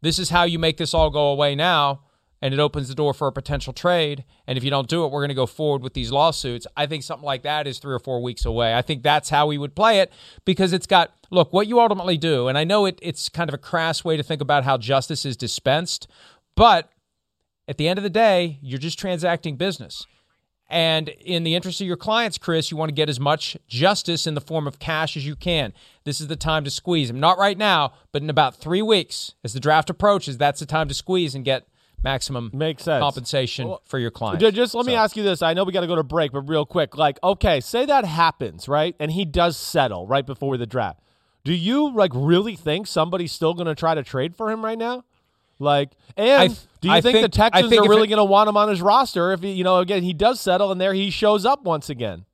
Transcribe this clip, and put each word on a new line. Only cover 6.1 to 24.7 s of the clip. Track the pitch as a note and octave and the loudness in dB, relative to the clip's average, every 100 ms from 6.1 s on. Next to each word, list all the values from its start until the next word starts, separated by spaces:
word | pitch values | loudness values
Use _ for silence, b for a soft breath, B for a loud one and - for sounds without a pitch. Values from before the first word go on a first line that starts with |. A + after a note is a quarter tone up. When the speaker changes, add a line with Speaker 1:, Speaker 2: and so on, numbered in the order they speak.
Speaker 1:
lawsuits. | C3+ D#3+ D3+ C3+ A#2+ - - | 2 2 0 -8 -8 -12 -6
I | D3 | -6
think | D#3 | -6
something | C3 C#3+ C#3+ | -10 -10 -6
like | C3+ | -6
that | C#3+ D3+ C#3+ | -4 -4 -4
is | B2 | -10
three | C#3+ | -6
or | B2+ | -8
four | - B2 | -4 -6
weeks | A#2+ A#2+ B2 | -6 -6 -4
away. | A2+ A#2 | 0 0
I | A#2 | 0
think | B2 D3 | -2 -2
that's | C3 D3+ - | 2 0 2
how | D3 D3+ | 0 2
we | D3 | 0
would | C#3+ C#3+ | -6 0
play | G#3+ G#3+ | 4 4
it, | F3+ B B B - | 2 B B B -4
because | F#3 F#3+ | 0 2
it's | F3+ - | 0 2
got, | F#3+ - _ _ | 4 4 _ _
look, | F3+ D#3+ | 2 4
what | F3+ G#3 | 2 2
you | A#3+ | 4
ultimately | A#3 G3+ F3+ E3 | 4 2 0 -2
do, | E3 C#3+ B2 | 0 0 2
and | C3+ | 0
I | |
know | D#3+ G#3 G3+ | 2 2 2
it, | F3+ | -2
it's | F3 - - | -10 -8 -8
kind | - E3+ | -6 -6
of | |
a | C3+ | -6
crass | - F3 E3 D#3 | -4 -2 -2 -2
way | F3 D#3+ | -2 -2
to | |
think | D3 D#3 | -2 -6
about | C#3 D3 | 0 2
how | C3 C3 | 2 0
justice | A2 C#3 B2 D3+ C#3+ | 2 0 0 -6 -6
is | A#2+ | -6
dispensed, | A#2 - - C#3+ F3 - - b b b _ - | -6 -4 0 0 -2 -8 -10 b b b _ 4
but | A3+ F#3 D#3 _ _ _ _ _ _ _ - | 6 6 2 _ _ _ _ _ _ _ -14
at | C3+ | -2
the | D3+ | -2
end | F#3 | 0
of | |
the | G3+ | -2
day, | F3+ A3+ F#3 F3 C#3+ | 2 4 4 0 -6
you're | C#3 C3 | -10 -8
just | D#3 - | -8 -8
transacting | G3 F3 F3 E3+ E3 C3+ | -6 -2 -2 -2 -4 -4
business. | F#3 F3 G#2+ - - _ _ _ _ _ _ | -4 -4 -12 -16 -16 _ _ _ _ _ _
And | E3+ E3 D#3+ D#3 | 0 2 0 -2
in | - - F3 | -12 -6 -4
the | E3 | 0
interest | E3 F#3 E3+ | -2 -4 -8
of | G3 | -6
your | F3 | -6
clients, | - A3 A#3 - | -2 -2 -2 -4
Chris, | - D#3+ D3 | -2 -2 -2
you | D#3+ | -4
want | D#3 | -6
to | |
get | C#3+ D3+ | -2 -2
as | B2+ | 0
much | C#3+ D#3 - - _ | 0 0 -2 -12 _
justice | A#2+ E3+ G3+ - E3 - | 0 2 2 -2 -4 -4
in | |
the | D3+ | -6
form | - D#3+ | -4 -6
of | D3 | -6